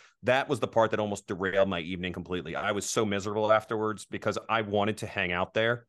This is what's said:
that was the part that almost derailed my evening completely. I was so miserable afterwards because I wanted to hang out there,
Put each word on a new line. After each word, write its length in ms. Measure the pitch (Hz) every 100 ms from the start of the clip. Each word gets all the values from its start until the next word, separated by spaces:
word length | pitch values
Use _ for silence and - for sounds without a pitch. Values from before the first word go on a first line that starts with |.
| - _
that 260 | - 131 135
was 120 | 127
the 80 | 104
part 240 | 113 110
that 80 | 107
almost 260 | 107 101 -
derailed 420 | 90 95 95 98
my 120 | 87
evening 340 | 82 90 90
completely. 420 | 90 82 90 78 71
I 180 | 98
was 140 | 101 -
so 200 | 127 104
miserable 440 | 101 101 104 107
afterwards 540 | 110 - 110 107 104 -
because 320 | 107 110 98 -
I 120 | 110
wanted 360 | 104 101 101 107
to 100 | 101
hang 240 | 101 90
out 240 | 90 92 110
there, 320 | 113 120